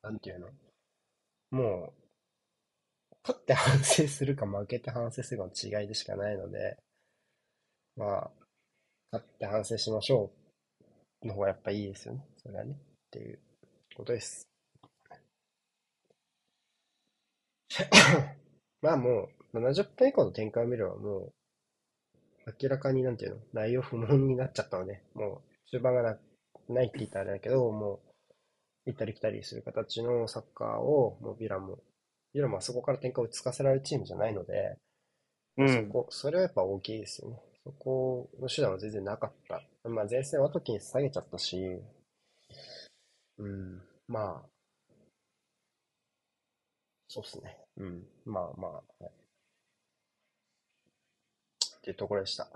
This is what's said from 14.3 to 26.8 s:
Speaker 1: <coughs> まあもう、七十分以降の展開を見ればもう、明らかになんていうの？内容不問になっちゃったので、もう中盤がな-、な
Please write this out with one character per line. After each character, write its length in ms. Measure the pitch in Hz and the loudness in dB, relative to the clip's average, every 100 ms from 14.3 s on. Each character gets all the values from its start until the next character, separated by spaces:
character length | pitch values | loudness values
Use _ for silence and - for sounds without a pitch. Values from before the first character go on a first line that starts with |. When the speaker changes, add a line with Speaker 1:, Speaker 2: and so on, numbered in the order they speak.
| - - _ _ _ - _ _ - _ _ _ _ _ _ _ _ _ _ _ _ _ _ _ _ _ _ _ _ _ _ _ _ _ | -14 -18 _ _ _ -20 _ _ -20 _ _ _ _ _ _ _ _ _ _ _ _ _ _ _ _ _ _ _ _ _ _ _ _ _
Speaker 1:
<coughs> 680 | - 185 - 139 160 135 - _ _ _ _ | -4 10 12 12 8 4 -6 _ _ _ _
ま 100 | 151 | 4
あ 40 | 156 | 6
も 320 | 123 117 95 - - | 6 2 0 -10 -8
う、 80 | 113 | 0
七 120 | 120 | 2
十 120 | 151 | 2
分 240 | 202 - 262 | 0 6 6
以 40 | |
降 120 | - | 6
の 80 | 117 | 2
展 180 | 87 110 | 2 -2
開 140 | 117 | 0
を 20 | 120 | 0
見 100 | 123 | 0
れ 80 | |
ば 120 | 95 98 | -2 -2
も 360 | 104 98 92 _ _ _ _ _ _ _ _ _ _ _ - | -6 -6 -6 _ _ _ _ _ _ _ _ _ _ _ -16
う、 60 | - | -4
明 60 | 135 | 0
ら 100 | 135 | 2
か 140 | 139 | 2
に 100 | 131 | 2
な 80 | 127 | 2
ん 60 | 117 | 0
て 80 | |
い 40 | 101 | -6
う 80 | 101 | -8
の？ 60 | - | -8
内 200 | 110 110 | -2 0
容 100 | 123 | 0
不 140 | 131 120 | 0 -4
問 320 | 117 139 135 | 6 6 6
に 80 | 127 | 2
な 100 | 131 | 0
っ 60 | |
ち 80 | - | -4
ゃ 20 | |
っ 60 | - | -4
た 100 | 95 | -4
の 80 | 95 | -6
で、 160 | 101 _ | -10 _
も 280 | - 104 95 - _ _ | -6 -6 -6 -16 _ _
う 40 | |
中 100 | 127 | 0
盤 140 | 127 | 2
が 80 | 123 | 4
な-、 160 | 117 107 _ _ _ - - | 2 -2 _ _ _ -20 -4
な 140 | 120 | 0